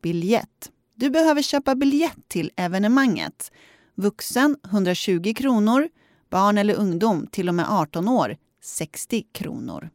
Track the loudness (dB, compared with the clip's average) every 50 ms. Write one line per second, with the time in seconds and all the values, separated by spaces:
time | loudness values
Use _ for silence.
0 | -4 -4 -4 -2 0 0 0 0 -2 _ _ _ -20 -20 _ _ _ _ _ -4
1 | -2 0 2 4 4 4 4 2 0 0 -2 0 0 0 0 2 2 2 2 2
2 | 0 -2 -4 -8 -18 _ -4 -4 -4 -4 _ -4 -4 -2 0 0 2 4 4 4
3 | 4 2 0 0 -4 -8 -10 _ -16 -16 _ _ -20 _ _ _ _ _ _ -2
4 | -2 -2 -2 -4 -10 -4 0 2 4 4 2 0 -4 -2 0 2 2 2 0 -2
5 | 0 0 -2 0 0 -2 -2 0 0 2 2 4 4 4 4 2 0 0 _ _
6 | _ _ _ _ _ _ 0 2 2 4 4 2 2 2 2 2 0 0 0 0
7 | 2 2 0 0 -4 -6 -6 -4 -2 -2 0 0 0 0 0 0 0 -2 -4 -4
8 | -2 0 2 2 0 0 -4 -10 _ _ _ _ -18 -12 -8 -8 -8 -8 -10 -14
9 | -8 _ -4 -6 -6 _ _ -12 -10 -10 -10 -10 -10 -10 -12 -12 -14 -16 _